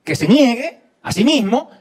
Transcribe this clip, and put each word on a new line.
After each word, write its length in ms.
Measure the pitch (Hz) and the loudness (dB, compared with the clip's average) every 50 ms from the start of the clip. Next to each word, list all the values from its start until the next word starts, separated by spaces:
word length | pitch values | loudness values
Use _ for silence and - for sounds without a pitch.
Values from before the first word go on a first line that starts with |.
| _ | _
que 120 | - 151 | -8 -6
se 120 | - 160 | -2 0
niegue 540 | 180 240 302 277 240 233 240 294 339 - _ _ _ _ _ | 2 4 4 4 2 0 -2 -6 -10 -12 _ _ _ _ _
a 120 | - - - | -12 -6 -4
sí 100 | 185 220 | 0 0
mismo, 480 | 294 311 262 208 196 233 285 - - - _ | 0 0 0 0 -2 -2 -4 -4 -6 -14 _